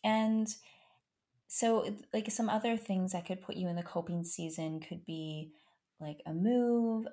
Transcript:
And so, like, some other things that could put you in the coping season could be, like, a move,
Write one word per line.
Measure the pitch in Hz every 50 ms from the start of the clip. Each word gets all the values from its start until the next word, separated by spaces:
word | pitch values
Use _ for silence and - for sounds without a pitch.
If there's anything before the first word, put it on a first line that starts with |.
| -
And | - 220 220 220 220 220 220 220 214 - - - - - _ _ _ _ _ _ _ _ _ _ _ _ _ _
so, | _ - - 233 226 226 214 - 196 208 - - _ -
like, | 220 214 220
some | - - 226 214
other | 165 160 - 233 233
things | 226 226 - 196 190 185 185
that | 185 175 170
could | - 185 185
put | - - -
you | - 185
in | 175 170
the | 175 175
coping | - - 175 170 170 175 170 170
season | 170 - - 165 160 160 - 160 160 160 160
could | 156 - 175 170 -
be, | - 165 160 156 156 156 156 156 156 151 _ _ _ _ _ _ _ _ _
like, | 156 151 151 - -
a | - 160
move, | 165 185 226 247 247 240 240 240 233 233 226 226 220 226 -